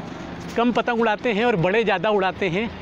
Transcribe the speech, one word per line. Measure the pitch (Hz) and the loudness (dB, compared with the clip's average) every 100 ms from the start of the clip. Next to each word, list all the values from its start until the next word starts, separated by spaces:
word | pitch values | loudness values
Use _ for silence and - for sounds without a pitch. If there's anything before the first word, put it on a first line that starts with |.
| - - - - - - | -12 -12 -12 -12 -6 0
कम | 240 | 2
पतंग | 240 226 233 | 2 0 0
उड़ाते | 226 208 247 | 0 0 0
हैं | 202 | 2
और | 240 208 | 2 4
बड़े | 170 208 | 2 2
ज़्यादा | 214 190 214 | 2 2 2
उड़ाते | 208 185 170 196 | 2 0 -2 -2
हैं। | 175 226 - | -2 -4 -8